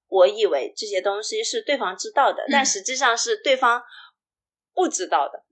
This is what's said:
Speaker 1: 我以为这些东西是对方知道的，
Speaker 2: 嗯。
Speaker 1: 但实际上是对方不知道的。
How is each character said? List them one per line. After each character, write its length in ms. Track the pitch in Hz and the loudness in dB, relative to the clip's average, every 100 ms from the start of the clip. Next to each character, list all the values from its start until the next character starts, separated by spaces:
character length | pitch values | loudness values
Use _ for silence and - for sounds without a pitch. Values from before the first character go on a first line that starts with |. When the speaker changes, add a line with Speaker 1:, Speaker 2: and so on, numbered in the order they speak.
| _ | _
Speaker 1:
我 180 | 190 185 | 4 4
以 200 | 208 202 | 4 0
为 260 | 139 120 - | 0 -4 -8
这 100 | 214 | -6
些 140 | 190 | -4
东 220 | 202 202 | -2 -4
西 200 | 214 226 | -4 -6
是 200 | 453 233 | -4 -6
对 140 | - 277 | -4 -2
方 200 | 190 185 | -4 -6
知 160 | 440 | -4
道 200 | 302 247 | 2 2
的， 120 | 180 | 0
Speaker 2:
嗯。 40 | - | 0
Speaker 1:
但 120 | 285 | 0
实 180 | 262 202 | 0 -2
际 120 | 190 | -4
上 240 | 254 254 233 | 0 0 0
是 200 | 233 214 | -2 -2
对 180 | 285 262 | 0 2
方 260 | 254 240 - - - _ _ _ _ _ _ | 2 0 -4 -18 -20 _ _ _ _ _ _
不 160 | - 349 | -2 0
知 200 | - - | -2 0
道 200 | - 139 | 0 0
的。 140 | - _ | -6 _